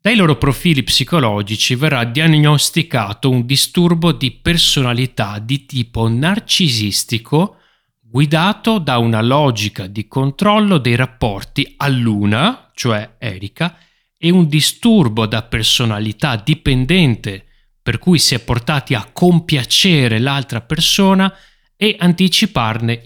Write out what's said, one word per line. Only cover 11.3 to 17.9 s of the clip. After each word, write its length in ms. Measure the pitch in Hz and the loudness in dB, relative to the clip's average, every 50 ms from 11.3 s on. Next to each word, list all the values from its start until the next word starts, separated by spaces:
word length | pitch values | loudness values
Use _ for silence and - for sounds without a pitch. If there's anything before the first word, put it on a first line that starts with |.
| 101 98 - - - - 139 - - _ | -4 -6 -12 -10 -4 -4 -4 -4 -6 _
all'una, 920 | - 143 135 123 120 117 107 101 101 101 104 113 143 214 262 - _ _ _ | -2 -2 0 0 0 0 0 0 0 0 0 2 0 0 -2 -4 _ _ _
cioè 420 | - - 127 113 104 107 - _ _ | -6 -4 -2 -2 -2 -4 -10 _ _
Erika, 580 | - 120 98 92 98 104 _ - 165 175 170 _ _ _ _ _ _ _ _ | -12 -10 -10 -10 -12 -14 _ -6 -6 -6 -6 _ _ _ _ _ _ _ _
e 140 | _ 165 165 | _ 0 2
un 160 | 180 185 175 | 4 4 4
disturbo 800 | 151 143 156 147 - - _ - 233 226 214 165 120 107 113 110 | 4 2 0 0 0 -4 _ 2 4 4 4 4 2 2 -2 -2
da 160 | 107 - 110 - | -2 -2 -4 -6
personalità 920 | - - 117 110 - - - 123 113 107 104 107 110 104 _ - 151 123 | -4 -6 -4 -2 0 0 0 0 -2 -2 -2 -4 -6 -4 _ -4 -4 -4
dipendente, 1080 | 110 - - 156 - _ 151 135 127 131 127 170 190 170 139 117 - - 107 98 95 - _ _ _ _ _ _ _ _ | -4 -2 -2 -2 -2 _ 0 0 0 0 0 2 2 2 2 0 -2 -4 -10 -10 -10 -16 _ _ _ _ _ _ _ _
per 160 | - | -6